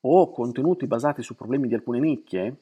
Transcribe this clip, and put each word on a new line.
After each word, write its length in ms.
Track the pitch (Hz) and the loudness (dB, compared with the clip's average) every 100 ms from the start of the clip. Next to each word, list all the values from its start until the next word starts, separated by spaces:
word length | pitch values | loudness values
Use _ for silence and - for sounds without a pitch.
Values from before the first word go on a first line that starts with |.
o 300 | 127 180 170 | 6 6 6
contenuti 540 | - 120 120 151 180 131 | 0 -4 0 0 0 0
basati 380 | 117 143 143 | 0 0 -2
su 120 | 117 117 | -10 -12
problemi 320 | 107 139 127 | -4 -2 0
di 60 | 113 | -2
alcune 240 | 120 120 | -2 -2
nicchie 560 | 156 139 - 92 104 143 | 0 -2 -4 -6 -6 -8